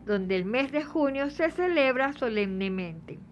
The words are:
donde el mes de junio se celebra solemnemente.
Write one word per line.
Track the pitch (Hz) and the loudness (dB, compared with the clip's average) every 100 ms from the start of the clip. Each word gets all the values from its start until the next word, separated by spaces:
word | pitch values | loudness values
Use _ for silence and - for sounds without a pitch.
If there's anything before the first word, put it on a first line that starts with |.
donde | - 202 190 190 | -2 0 2 0
el | 180 | 0
mes | 247 277 | 0 0
de | 294 | -2
junio | 294 320 285 269 285 | -2 2 2 2 -2
se | 285 330 | 0 0
celebra | 330 359 339 269 254 269 | 2 2 4 4 4 0
solemnemente. | 277 247 214 196 190 190 190 175 165 - 147 - | 0 -2 0 0 0 -2 -2 -6 -10 -14 -16 -16